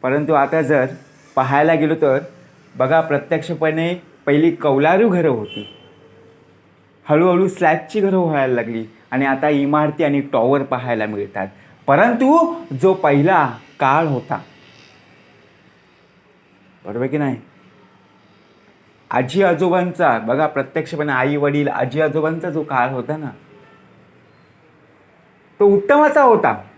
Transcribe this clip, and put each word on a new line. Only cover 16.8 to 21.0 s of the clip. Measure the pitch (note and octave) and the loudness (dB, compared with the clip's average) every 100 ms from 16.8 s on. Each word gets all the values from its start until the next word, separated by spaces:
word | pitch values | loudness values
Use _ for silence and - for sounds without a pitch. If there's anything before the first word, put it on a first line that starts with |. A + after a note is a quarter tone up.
बरोबर | - G#2+ C3 | -14 -8 -6
की | D3 | -4
नाही, | C#3+ A#2+ - _ - _ _ _ _ _ _ _ _ _ _ _ _ _ _ | -4 -6 -12 _ -20 _ _ _ _ _ _ _ _ _ _ _ _ _ _
आजी | B2 B2+ F3 | -4 -2 0
आजोबांचा, | G3 E3 F#3 F3+ F3+ - E3 A2+ | 0 2 0 0 -2 -2 0 0
बघा, | A2 B2+ D3+ | -2 -2 -2
प्रत्यक्षपणे | C#3 C3+ E3 D#3 D#3 | -4 -6 -6 -8 -6